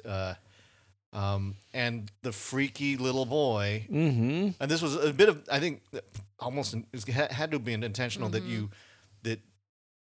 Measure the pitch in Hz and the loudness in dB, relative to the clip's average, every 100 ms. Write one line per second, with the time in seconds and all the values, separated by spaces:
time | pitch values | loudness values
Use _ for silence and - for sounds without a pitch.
0 | - 98 95 90 - - - _ _ _ | -6 -4 -4 -8 -14 -20 -20 _ _ _
1 | _ 104 98 98 98 98 - 131 120 117 | _ -6 -2 -2 -4 -8 -8 -2 -2 -2
2 | 104 - 127 107 - 131 139 135 143 135 | -8 -10 -8 -6 -4 0 0 0 -2 0
3 | 127 131 127 147 139 110 101 107 110 147 | 0 0 2 2 4 2 2 0 -2 2
4 | 160 123 117 156 202 180 139 160 165 151 | 4 4 4 2 0 0 0 0 0 2
5 | 147 143 214 151 - 143 165 - - 135 | 2 6 6 6 0 0 0 -4 -8 -12
6 | - - - - 120 139 135 113 - 123 | -12 -14 -16 -10 -6 -4 -4 -4 -8 -10
7 | 104 123 147 120 156 151 117 113 117 104 | -2 0 0 0 -2 -2 -2 -2 -2 -2
8 | 123 - 113 110 120 113 107 - - - | -2 -2 -2 -2 -2 -4 -4 -8 -20 -20
9 | - - 113 113 - _ _ _ _ _ | -20 -8 -4 -4 -6 _ _ _ _ _